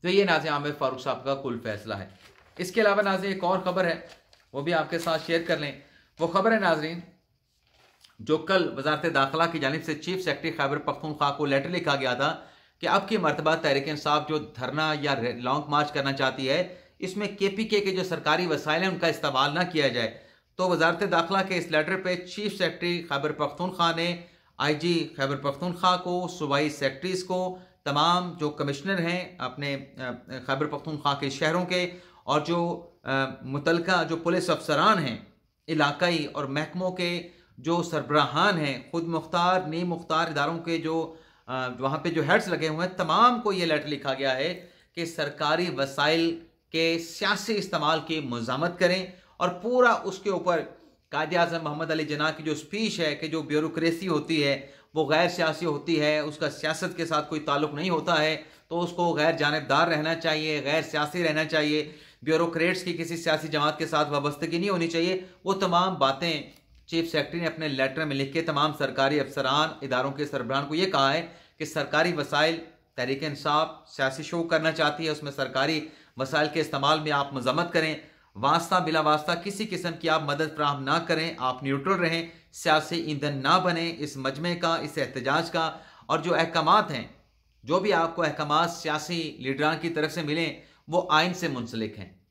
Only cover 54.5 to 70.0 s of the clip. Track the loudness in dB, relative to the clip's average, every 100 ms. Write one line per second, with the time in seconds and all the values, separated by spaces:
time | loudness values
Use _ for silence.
54.5 | 0 -4 -20 _ -2 2 4 4 2 0
55.5 | 0 -2 -2 0 2 4 2 -2 -4 -6
56.5 | -4 -4 -4 -4 -4 -2 -2 -2 -6 0
57.5 | 0 0 -2 -2 0 2 2 2 0 -6
58.5 | -20 _ -4 -2 0 0 4 2 2 2
59.5 | 0 2 4 4 2 0 0 0 0 0
60.5 | -2 0 0 0 -2 -2 0 0 0 0
61.5 | 2 2 0 -2 -10 -20 _ 0 2 2
62.5 | 2 2 0 -4 -6 -4 -4 0 0 0
63.5 | 0 0 0 -2 0 2 0 -2 -2 -2
64.5 | 0 0 0 0 2 2 0 -4 -10 -4
65.5 | 0 2 2 2 2 2 2 -2 -4 -6
66.5 | -18 _ -20 -4 -2 0 0 -2 -2 -4
67.5 | -2 -4 0 0 0 -2 -2 -2 -2 0
68.5 | 2 0 0 -4 2 2 2 0 -2 0
69.5 | 2 0 -2 -2 0